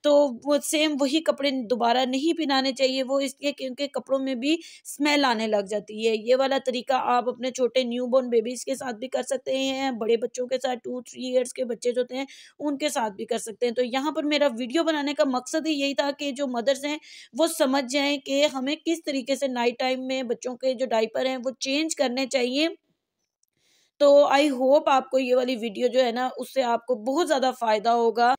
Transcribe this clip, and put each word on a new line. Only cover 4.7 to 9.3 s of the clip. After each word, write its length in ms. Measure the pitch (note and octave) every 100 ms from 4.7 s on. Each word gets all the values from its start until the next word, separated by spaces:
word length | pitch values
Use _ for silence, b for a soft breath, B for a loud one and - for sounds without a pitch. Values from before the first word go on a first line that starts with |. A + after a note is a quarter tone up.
| B -
स्मेल 400 | - D4 D4 C4+
आने 220 | A3 A3
लग 200 | G#3 F#3+
जाती 380 | G#3 - G#3+ A3+
है। 100 | A3
ये 160 | G#3+ B3+
वाला 240 | C4+ C4+
तरीका 360 | C4 B3 - B3+ -
आप 180 | B3 A#3
अपने 240 | A3+ B3+
छोटे 320 | B3 A#3+ B3+
न्यूबॉर्न 460 | B3 A#3+ B3 C4 B3+
बेबीज़ 360 | A#3 A3 B3 -
के 100 | C4+
साथ 180 | C4
भी 140 | G#3+ B3+
कर 160 | C4
सकते 340 | B3